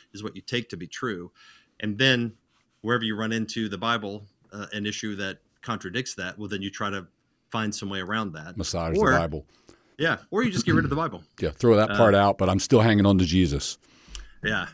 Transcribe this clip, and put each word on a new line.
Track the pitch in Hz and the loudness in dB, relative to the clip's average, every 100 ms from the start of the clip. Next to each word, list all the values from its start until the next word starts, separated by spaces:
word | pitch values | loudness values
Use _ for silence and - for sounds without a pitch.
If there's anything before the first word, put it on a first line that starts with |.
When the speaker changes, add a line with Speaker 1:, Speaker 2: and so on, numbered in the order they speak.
| _ | _
Speaker 1:
is | 101 | -14
what | 107 90 | -14 -12
you | |
take | - 120 110 | -8 -6 -6
to | 87 | -12
be | 87 | -12
true. | - 123 90 87 _ - _ _ - | -8 -8 -8 -12 _ -20 _ _ -8
And | 107 104 | -6 0
then | 131 123 117 - _ _ _ _ | 2 2 -2 -8 _ _ _ _
wherever | 110 120 | -4 -2
you | 113 107 | -2 -4
run | 110 | -4
into | 113 110 117 107 | -4 -4 -4 -6
the | 95 | -4
Bible, | 113 117 101 104 101 _ _ | -4 -4 -4 -12 -16 _ _
uh, | 104 101 | -14 -10
an | 104 104 | -6 -6
issue | 101 107 101 | -6 -8 -6
that | 95 - _ _ | -8 -8 _ _
contradicts | - 110 95 117 127 - | -8 -8 -6 -8 -8 -8
that, | 92 92 | -10 -10
well, | 101 | -8
then | 101 | -8
you | 98 | -8
try | - 101 | -6 -6
to | 98 87 _ _ _ _ | -6 -12 _ _ _ _
find | 117 107 | -4 -4
some | - 98 | -6 -6
way | 98 | -6
around | 92 110 104 | -4 -4 -4
that. | 78 80 98 | -8 -14 -8
Speaker 2:
Massage | 87 87 82 180 | -6 -4 -2 2
Speaker 1:
Or | 196 | 4
Speaker 2:
the | 131 | 2
Bible. | 85 76 - _ _ _ _ - | 0 -6 -12 _ _ _ _ -4
Speaker 1:
Yeah, | 160 117 - | -2 -2 -4
or | 196 | -2
you | 247 | 0
just | 180 - | 0 2
get | 160 | 2
rid | |
of | 151 | 2
the | 143 | -2
Bible. | 160 - - | -4 -8 -16
Speaker 2:
<clears throat> | - | -6
Yeah, | 80 | -6
throw | - 117 107 | 2 4 6
that | 107 | 4
Speaker 1:
Uh, | 101 | 4
Speaker 2:
part | 110 98 | 6 6
out, | 101 95 | 4 4
but | 95 | 2
I'm | 95 | 2
still | - 120 | 4 6
hanging | 113 104 101 | 6 6 6
on | 95 | 6
to | 87 | 6
Jesus. | 90 85 69 - - _ _ - - - - | 4 4 2 -4 -10 _ _ -20 -18 -18 -8
Speaker 1:
Yeah, | 107 104 87 | -4 -4 -6